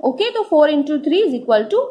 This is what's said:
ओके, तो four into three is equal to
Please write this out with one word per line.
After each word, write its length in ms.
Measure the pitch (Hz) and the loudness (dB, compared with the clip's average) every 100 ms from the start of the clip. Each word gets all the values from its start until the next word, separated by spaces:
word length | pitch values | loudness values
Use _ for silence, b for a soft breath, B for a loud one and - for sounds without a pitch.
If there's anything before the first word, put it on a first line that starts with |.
ओके, 260 | 262 262 440 | -4 -2 -2
तो 100 | 453 | -4
four 340 | - 311 302 | 0 4 4
into 240 | 294 285 302 | 2 -2 -4
three 180 | 294 349 392 | -2 0 0
is 80 | |
equal 340 | 247 240 214 220 | -2 0 0 2
to 80 | 440 554 | -2 -2